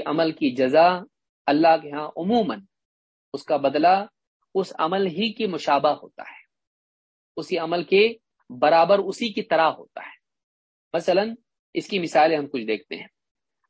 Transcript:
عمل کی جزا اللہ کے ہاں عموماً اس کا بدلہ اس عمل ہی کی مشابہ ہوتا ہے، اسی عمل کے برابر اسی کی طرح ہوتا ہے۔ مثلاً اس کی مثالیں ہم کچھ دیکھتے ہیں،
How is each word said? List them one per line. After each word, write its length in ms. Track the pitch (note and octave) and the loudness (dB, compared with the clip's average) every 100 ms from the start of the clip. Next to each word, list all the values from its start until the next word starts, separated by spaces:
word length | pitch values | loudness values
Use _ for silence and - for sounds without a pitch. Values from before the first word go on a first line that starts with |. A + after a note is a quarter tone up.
| D3+ | -2
عمل 260 | D#3 D#3+ | -2 -2
کی 200 | D#3+ C3+ | -2 -4
جزا 480 | B2+ C3 D3+ F3 F3+ G3+ _ _ _ - | 0 2 4 4 2 -6 _ _ _ -2
اللہ 300 | D3 E3 D#3+ | 2 4 2
کے 100 | D3+ | 0
ہاں 160 | C#3+ D3+ | -10 -10
عموماً 520 | - F3+ A#3 F3+ G#2+ - _ _ _ _ _ _ | -8 -2 0 -2 -6 -12 _ _ _ _ _ _
اس 100 | C3+ | -12
کا 140 | - D3 | -4 -2
بدلہ 480 | C#3 D3 E3+ F#3+ G#3 _ _ _ _ F#3+ | 0 2 4 2 0 _ _ _ _ -4
اس 180 | F#3 - | -4 -4
عمل 280 | E3 F#3+ F#3+ | -4 -2 -2
ہی 260 | D#3+ A3 | -2 -4
کی 140 | G#3+ G#3+ | -4 -6
مشابہ 420 | D#3+ - C#3+ D3 | -4 0 2 2
ہوتا 340 | C#3+ - - | -2 -6 -20
ہے، 180 | - - _ _ _ _ _ _ _ _ _ - | -20 -20 _ _ _ _ _ _ _ _ _ -14
اسی 200 | D#3 F3 | -8 -6
عمل 260 | D#3+ F3 | -4 -4
کے 300 | - F#3+ A3 A3+ _ _ - | 2 4 2 0 _ _ -20
برابر 500 | B2 D3 E3 E3+ G3+ | -2 4 4 6 4
اسی 340 | F#3+ - A#3 | 0 -6 -6
کی 80 | G#3 | -6
طرح 280 | - D#3+ D#3+ | -2 2 2
ہوتا 320 | - - - | 0 -10 -18
ہے۔ 100 | - - _ _ _ _ _ _ _ | -18 -20 _ _ _ _ _ _ _
مثلاً 420 | E3+ F3 F3+ A3 A#3 _ _ _ | -4 0 0 0 -6 _ _ _
اس 140 | - - | -10 -6
کی 120 | G3+ | -4
مثالیں 380 | D#3+ D#3 D#3 D#3 | 0 4 4 2
ہم 100 | C#3 | -4
کچھ 160 | C3 | -6
دیکھتے 320 | G#2+ G#2+ - E2+ | -4 -6 -6 -16
ہیں، 120 | - _ _ _ _ _ _ | -16 _ _ _ _ _ _